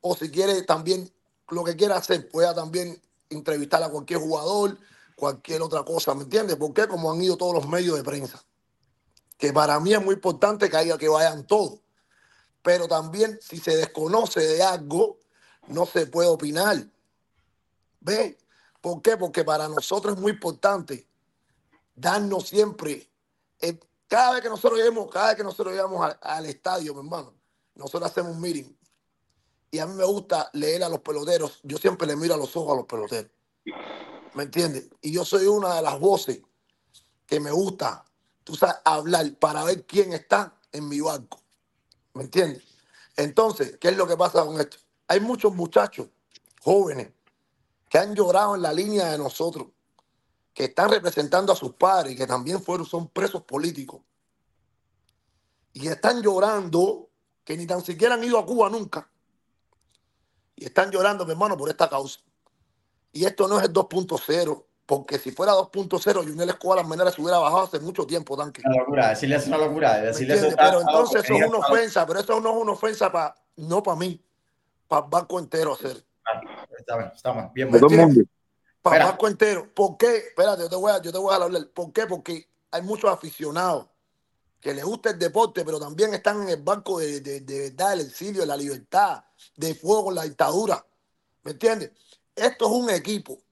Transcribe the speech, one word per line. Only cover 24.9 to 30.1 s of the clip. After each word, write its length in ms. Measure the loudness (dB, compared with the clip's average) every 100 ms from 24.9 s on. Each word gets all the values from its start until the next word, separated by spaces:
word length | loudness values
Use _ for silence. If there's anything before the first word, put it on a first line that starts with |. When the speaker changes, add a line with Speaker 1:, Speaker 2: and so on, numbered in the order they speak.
| 0 -4
Speaker 1:
cada 180 | -2 0
vez 80 | 0
que 80 |
nosotros 280 | -4 -6 -6
llegamos 300 | -4 -4 -2
al, 140 | -4 -4
al 240 | -8 -8 -8
estadio, 480 | -10 -6 -6 -6
mi 60 | -12
hermano, 340 | -12 -12 -12 _ _ _ _
nosotros 360 | _ -10 -6 -6
hacemos 220 | -6 -6
un 80 | -6
meeting. 340 | -6 -6 -10 _ _ _ _ _ _ _ _ _ _
Y 80 | -10
a 80 | -8
mí 80 |
me 100 | 0
gusta 460 | 0